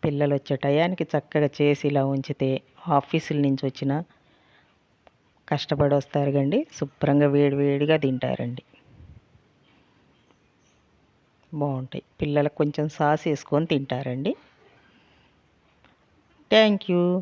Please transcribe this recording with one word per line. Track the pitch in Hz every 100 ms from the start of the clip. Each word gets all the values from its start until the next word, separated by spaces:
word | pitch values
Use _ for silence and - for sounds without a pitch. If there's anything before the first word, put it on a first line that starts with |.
పిల్లలు | 156 143 147
వచ్చే | 143 - 139
టయానికి | 143 143 170 185
చక్కగా | 160 151 - 151 147 -
చేసి | 147 143 147
ఇలా | 143
ఉంచితే | 135 139 135 143 135 131 _ _ -
ఆఫీసుల | 147 - 165 - 147 143
నుంచి | 135
వచ్చినా | 139 - 139 143 175 _ _ _ _ _ _ _ _ _ _ _ _ _ -
కష్టపడి | 147 - 143 147
వస్తారు | 143 - 151 143
కండి, | 139 139 202 320 -
శుభ్రంగా | 139 _ 147 143 147
వేడివేడిగా | 143 143 139 143 139 147 156
తింటారండి. | 143 127 127 127 120 120 - _ _ - - - _ _ _ _ _ _ _ _ _ _ _ _ _ _ _ _ _ _ _ _ _ _ _
బాగుంటాయి. | 156 143 135 131 - - _
పిల్లలకు | 147 147 147 -
కొంచెం | 147 147 151
సాస్ | - 147 156 -
వేసుకొని | 147 - 147 165
తింటారండి. | 147 135 127 135 123 151 370 _ _ _ _ _ _ _ _ _ _ _ _ _ _ _ _ _ _ _ _ _
Thank | 214 220 202 -
you. | 175 175 180